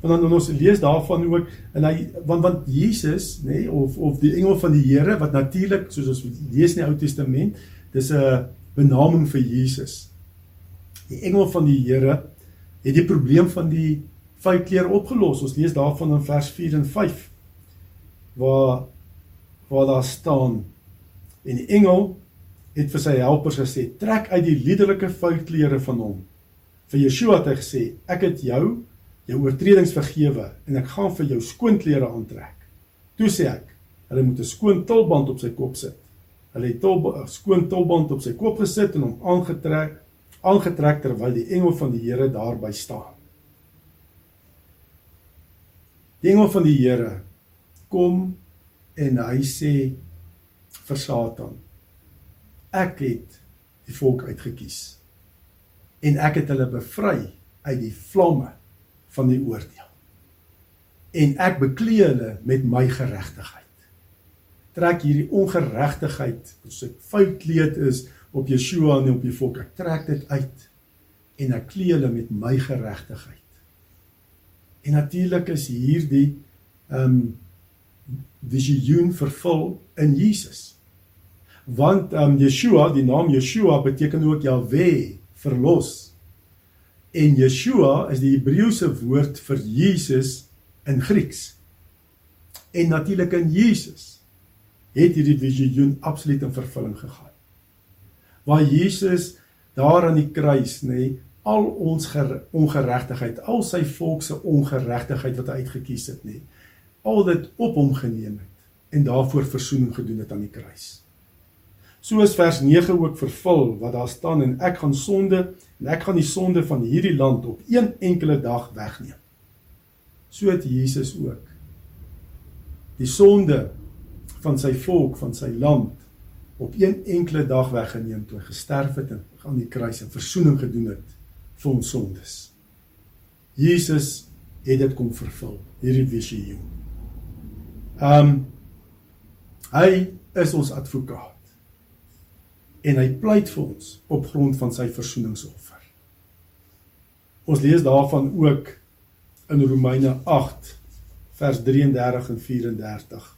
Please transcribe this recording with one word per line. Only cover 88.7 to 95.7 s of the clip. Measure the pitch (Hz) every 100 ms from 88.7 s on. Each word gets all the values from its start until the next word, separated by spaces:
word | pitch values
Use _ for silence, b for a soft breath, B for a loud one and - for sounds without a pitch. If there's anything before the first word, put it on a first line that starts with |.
| - 170 101
woord | 117 135 143 -
vir | - 131
Jesus | 107 113 185 170 139 131 135 - - _ _ _ -
in | 131
Grieks. | 113 202 147 - - _ _ _ _ _ _ _ _ _ _ - _
En | 175 170
natuurlik | 156 151 185 175
in | 175 165
Jesus | 165 226 - - - - - _ _ _ _ _ _ _
het | 135 175
hierdie | 156 147 131
visioen | 131 131 131